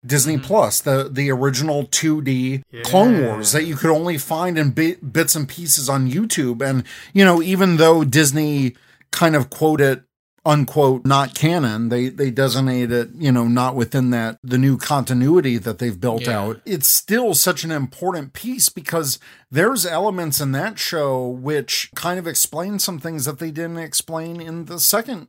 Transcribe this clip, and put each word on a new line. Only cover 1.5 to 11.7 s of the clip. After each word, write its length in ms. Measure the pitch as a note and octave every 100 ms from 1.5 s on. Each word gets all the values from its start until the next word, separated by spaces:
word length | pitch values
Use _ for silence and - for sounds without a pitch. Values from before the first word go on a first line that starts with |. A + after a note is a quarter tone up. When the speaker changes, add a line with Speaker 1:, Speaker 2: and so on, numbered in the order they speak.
| C3 D#3 D3
Speaker 1:
two 360 | D3 - D#3+ D#3
D 420 | C3+ C3 C3 C3+ - A#2
Clone 320 | A#2 F#3 A#3+ G#3
Speaker 3:
Yeah. 60 | A#2+
Speaker 1:
Wars 240 | G#2+ G#2+
that 120 | D3+
you 120 | D#3+ C#3+
could 140 | D#3+
only 280 | D#3 F3 D3+
find 400 | - D#3+ F3+ E3
in 120 | C#3+
bi-, 240 | B2 D#3+ F3+ C#3
bits 240 | D#3 D#3+ D#3+
and 120 | C#3
pieces 400 | - E3+ D3+ C#3
on 220 | C3+ B2+
YouTube. 520 | D3+ A3+ - B2+ A#2 C3+
And, 140 | C3 - - -
you 120 | G3
know, 160 | G3 F3
even 360 | E3 F#3+ F#3+ E3
though 260 | D#3+ E3
Disney 720 | D3+ C#3+ D3 D3 D3+ C#3+ B2+ - _ _ _
kind 240 | - E3+ D3+
of 120 | C3+
quote 320 | - D#3 D3+
it, 220 | C#3 B2+ _ _ _ _
unquote, 600 | D#3+ D3 C3 D#3 C#3 C3
not 300 | C3+ C#3 C3+
canon, 540 | - D#3 F3 B2+